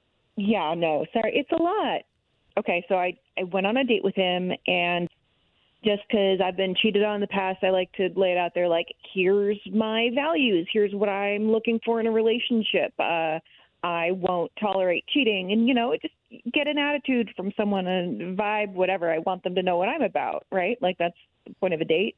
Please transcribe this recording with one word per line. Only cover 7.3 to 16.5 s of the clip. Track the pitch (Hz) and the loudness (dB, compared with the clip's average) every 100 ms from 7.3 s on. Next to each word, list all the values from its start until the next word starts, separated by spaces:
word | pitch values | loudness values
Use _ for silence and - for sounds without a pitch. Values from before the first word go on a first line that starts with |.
| 196 190 190 | -2 -4 -2
I | 185 | 0
like | 185 180 | 0 0
to | - 185 170 | -2 -2 2
lay | 190 | 2
it | 180 | 2
out | 175 | 0
there, | 175 175 | 0 0
like, | 165 170 - - | 0 -2 -12 -8
"Here's | 190 180 202 202 208 196 | 0 2 4 2 -2 -2
my | 202 220 220 233 | 0 0 0 0
values. | 240 294 330 254 180 175 | 0 0 2 2 2 0
Here's | 220 208 | 0 0
what | 202 202 | 0 -2
I'm | 196 202 208 214 | 0 -2 0 2
looking | 220 226 226 | 2 2 -2
for | - 233 | 0 0
in | 226 | 2
a | |
relationship. | 220 226 233 - 233 208 190 - - | 2 2 0 0 0 2 0 0 -2
Uh, | - 165 160 160 - - _ _ | -2 0 -2 -4 -8 -20 _ _
I | 175 170 170 | -4 -2 0
won't | 185 185 180 170 - | 0 0 0 -2 -2
tolerate | 208 190 185 175 - | -2 2 2 0 -2
cheating." | 294 226 202 185 | 0 2 0 0
And, | 220 233 | 2 4
you | |
know, | 247 240 311 | 2 2 -2
just | 320 - _ 240 - | -6 -14 _ -14 -6